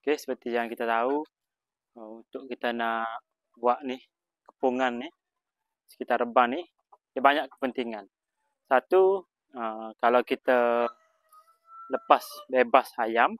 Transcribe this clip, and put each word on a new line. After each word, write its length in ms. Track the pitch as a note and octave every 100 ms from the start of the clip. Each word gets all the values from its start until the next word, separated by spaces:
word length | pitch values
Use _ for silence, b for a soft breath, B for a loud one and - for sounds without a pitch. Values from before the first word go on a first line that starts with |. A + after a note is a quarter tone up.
Okey, 160 | - D3
seperti 320 | - B2+ A#2+
yang 160 | A#2 A#2
kita 240 | A2+ A#2
tahu, 320 | A2+ B2 D3 D#3 _ _ _ _ _ _ A#2+
uh, 80 | A2 A2+ -
untuk 240 | C3 C3+
kita 240 | B2 B2
nak 320 | A#2 A#2 A2+ A2+ A#2 _ _ _ _
buat 240 | A#2+ B2 C3+
ni, 160 | C3 _ _ _ _ _
kepungan 480 | _ C3 B2 B2+ A#2+
ni, 160 | C#3+ _ _ _ _ _ _ _ _
sekitar 320 | - - A#2 A#2+
reban 320 | A#3+ - C3
ni, 80 | F4 _ _ _ _
dia 80 | -
banyak 240 | C3+ C#3+ C#3
kepentingan. 560 | - C3 A#2+ A#2 A2 G2 _ _ _ _ _ _
Satu, 640 | C3 - F#3 F#3+ F#3+ F3 _ _
uh, 400 | C3 A2+ A2 A2 G#2+
kalau 240 | A#2+ B2 A#2+
kita 640 | B2+ - B2 A#2+ A#2 A#2 - _ _ _ - _ _ _ - -
lepas 320 | - - - - - -
bebas 400 | B2+ A#2+ C3 - -
ayam 400 | A2+ A2+ C3+ A3